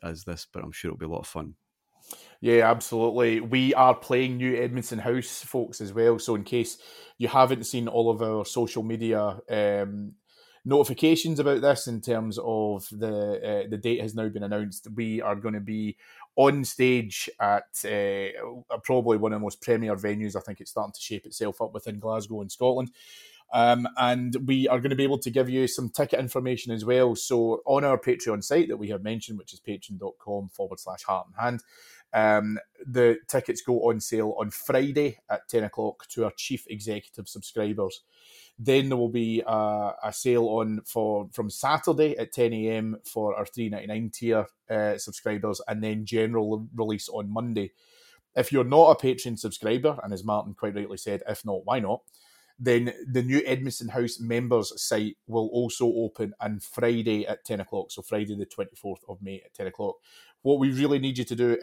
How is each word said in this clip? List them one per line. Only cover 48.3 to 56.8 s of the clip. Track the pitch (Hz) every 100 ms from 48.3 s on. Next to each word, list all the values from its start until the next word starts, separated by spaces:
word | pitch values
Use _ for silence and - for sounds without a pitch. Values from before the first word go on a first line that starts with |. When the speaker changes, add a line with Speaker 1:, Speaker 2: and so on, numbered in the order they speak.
| 127
Speaker 2:
If | 123
you're | 139
not | 123 147 160
a | 151 131
Patreon | 123 127 113
subscriber, | 110 - 110 127 151 139
and | 101
as | 95
Martin | 107 104 104
quite | 98 107 101
rightly | 104 95
said, | 110 101 -
"If | 107 107
not, | 95 95
why | 127
not?" | 98 113 _ _ _ _ _ -
then | 123 120 120 - 135
the | 127
new | 123 139
Edmiston | 135 131 135 - 117
House | 127 120 -
members | 117 117 123 120 101 107
site | - 110 107 - -
will | 113 110
also | 120 120 - 120
open | 113 110 - 104 -
on | 107 107
Friday | - -